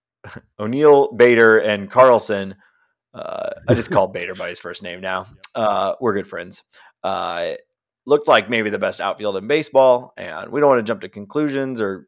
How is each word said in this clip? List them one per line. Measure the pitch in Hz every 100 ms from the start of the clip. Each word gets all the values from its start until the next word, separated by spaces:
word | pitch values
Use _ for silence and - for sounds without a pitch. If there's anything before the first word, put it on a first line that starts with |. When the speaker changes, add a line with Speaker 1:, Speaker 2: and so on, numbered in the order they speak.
| _ _
Speaker 1:
<laughs> | - - - -
O'Neill, | 107 135 151 143 139
Bader, | 117 123 117 113 110
and | 104 101 98
Carlson. | 123 131 113 - 101 98 92 _ _ _ _ _
Uh, | - - - - - -
I |
just | 120 110
call | 120 95
Bader | 92 87 92
by | 87
his | 87
first | 87 90
name | 92 90
now. | 95 92 95
Speaker 2:
Yep. | - - 127
Speaker 1:
Uh, | 107 98 95 -
we're | 120
good | 101 92
friends. | 87 90 - _ - _ _
Uh, | 95 92 87 85 87 - _ _ _ _ -
looked | 147 151
like | 117 101
maybe | 117 107
the | 101
best | 98 -
outfield | 95 92 104 95
in | 107
baseball, | 151 147 135 131 123 - -
and | 90 80 98
we | 143
don't | 143
wanna | 123
jump | 107 101
to | 95
conclusions | 101 101 147 151 139 135 120
or | 101 95